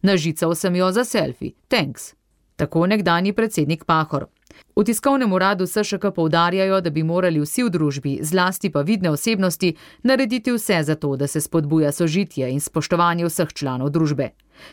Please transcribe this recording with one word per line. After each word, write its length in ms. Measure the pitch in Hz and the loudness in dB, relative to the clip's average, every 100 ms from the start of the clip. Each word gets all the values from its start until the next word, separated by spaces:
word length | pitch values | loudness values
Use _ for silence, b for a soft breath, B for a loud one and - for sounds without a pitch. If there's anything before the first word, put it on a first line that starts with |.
Nažical 540 | 190 190 160 151 165 170 | 2 2 0 -2 -2 -2
sem 200 | 190 175 | 0 0
jo 160 | 185 | 2
za 140 | 202 247 | 0 0
selfie. 460 | 220 139 123 - - - | -2 -2 -6 -12 -10 -2
Thanks." 460 | 240 143 - - _ _ _ _ - | -2 -2 -8 -16 _ _ _ _ -6
Tako 320 | 147 165 180 | -2 0 2
nekdanji 460 | 214 180 170 196 | 2 2 2 0
predsednik 520 | 196 220 175 147 160 - | 0 -2 0 -2 -2 0
Pahor. 400 | 160 151 143 - _ _ B B - | 0 0 -4 -6 _ _ B B 0
V 80 | |
tiskovnem 500 | 214 220 277 269 233 | 0 2 2 2 2
uradu 320 | 185 190 190 180 | 2 2 0 -2
S 180 | 214 | -2
Š 140 | 202 202 | -2 -2
K 140 | 202 | -2
poudarjajo, 720 | 185 160 170 170 190 190 190 | 0 2 2 2 2 2 2
da 80 | 170 | 0
bi 140 | 151 | -2
morali 360 | 160 175 180 151 | 0 0 2 0
vsi 220 | 147 - | -2 0
v 60 | 247 | 0
družbi, 500 | 170 151 139 139 135 | 2 0 -2 -4 -4
zlasti 480 | 156 185 180 185 190 | 0 2 0 0 -2
pa 120 | 143 | -2
vidne 280 | 151 214 180 | 0 0 0
osebnosti, 640 | 147 233 208 190 - 180 - B B | 0 0 0 0 0 -2 -2 B B
narediti 480 | 240 262 247 247 247 | 2 2 2 -2 -2
vse 320 | 233 - 175 | -2 0 0
za 120 | 147 156 | 0 -2
to, 200 | 143 135 | -2 -2
da 120 | 139 | -2
se 140 | 156 | -4
spodbuja 500 | - 165 147 160 147 | -2 -2 2 2 2
sožitje 600 | 143 165 175 185 - 127 | 0 0 0 -2 -4 -4
in 100 | 139 | -4
spoštovanje 640 | - 160 - 170 170 170 170 | -4 -4 -2 2 2 2 -2
vseh 280 | 170 156 | -2 -4
članov 360 | - 139 127 139 | -4 -6 -4 -2
družbe. 400 | 160 151 139 127 _ _ B B | 0 0 0 -4 _ _ B B